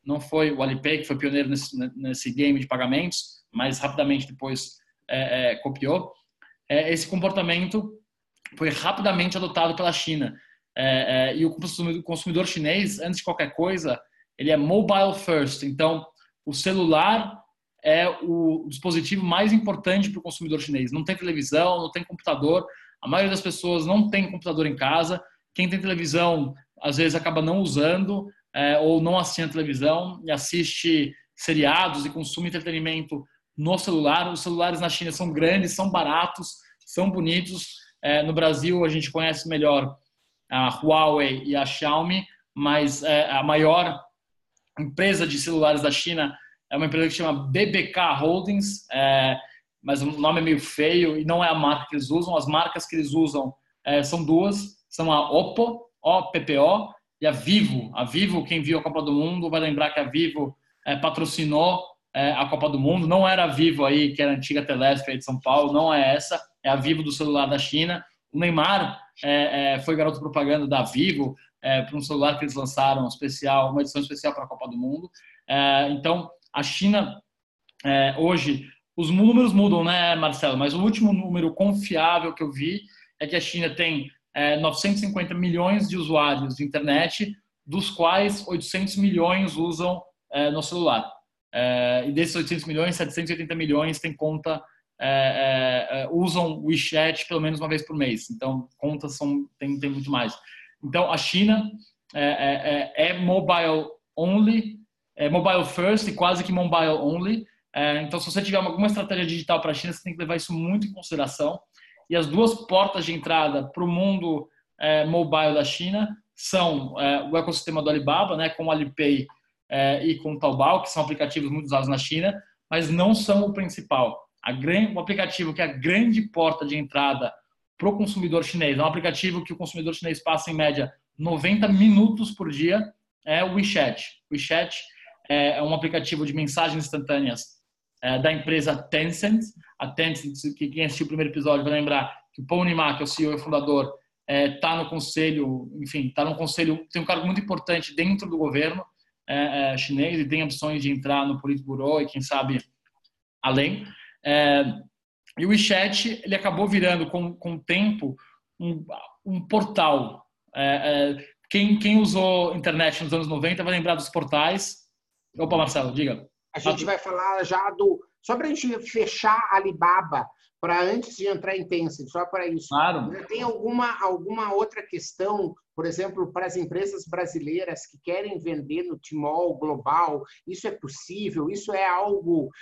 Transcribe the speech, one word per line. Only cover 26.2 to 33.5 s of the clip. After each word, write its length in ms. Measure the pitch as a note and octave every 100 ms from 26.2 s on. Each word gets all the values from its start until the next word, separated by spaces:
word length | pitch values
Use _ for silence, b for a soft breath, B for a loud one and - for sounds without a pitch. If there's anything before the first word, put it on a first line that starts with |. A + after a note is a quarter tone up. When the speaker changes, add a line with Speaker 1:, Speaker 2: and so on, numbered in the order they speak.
| F3 E3 C3+ - b _
Speaker 1:
às 160 | D3 C#3
vezes, 180 | E3
acaba 280 | D#3+ E3 D#3+
não 180 | D#3+ F#3+
usando, 680 | F3+ C#3 D3+ F#3 G3 G3+ G3+ B _
é, 260 | - C#3+ D3+
ou 220 | D#3 E3
não 180 | E3 F#3
assistindo 300 | E3+ - D#3+
a 40 |
televisão 680 | D#3+ D3+ B2+ D3 D#3+ F3+ F3+
e 60 | D#3+
assiste 840 | C#3+ - F3 D#3 - E3+ D#3 C#3 B B -
seriados 680 | - D#3 C#3+ E3 F#3 D3
e 60 | C#3+
consome 380 | D#3+ D#3 - F3
entretenimento 760 | F3 E3 D#3+ D#3+ D#3+ D#3 C#3+ C#3 b _